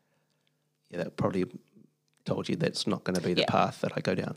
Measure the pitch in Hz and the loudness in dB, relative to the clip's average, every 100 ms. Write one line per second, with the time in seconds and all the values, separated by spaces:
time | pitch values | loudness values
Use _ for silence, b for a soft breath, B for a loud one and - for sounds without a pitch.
0 | _ _ _ _ _ _ _ _ _ 87 | _ _ _ _ _ _ _ _ _ -6
1 | 85 - 101 92 92 - - - - _ | -6 0 0 2 0 -4 -20 -20 -20 _
2 | _ _ - 98 - - - - - - | _ _ -4 -2 0 0 0 0 -2 -2
3 | - 92 85 87 - 98 92 - - - | 0 -2 2 2 4 4 2 0 -4 -2
4 | - 95 - | 0 -2 -2